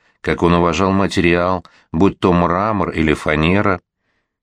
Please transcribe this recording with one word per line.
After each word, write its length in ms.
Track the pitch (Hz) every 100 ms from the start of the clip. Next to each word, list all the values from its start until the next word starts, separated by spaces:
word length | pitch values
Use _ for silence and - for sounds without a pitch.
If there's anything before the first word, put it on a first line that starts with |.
| _ _
как 220 | - 78
он 100 | 87
уважал 380 | 87 85 80 95
материал, 760 | 95 95 101 85 87 87 92 - _ _
будь 260 | 80 95 -
то 140 | 98
мрамор 560 | 85 85 87 107 104 80
или 240 | 82 78
фанера, 680 | 71 - 76 80 98 101 90 _ _ _ _ _ _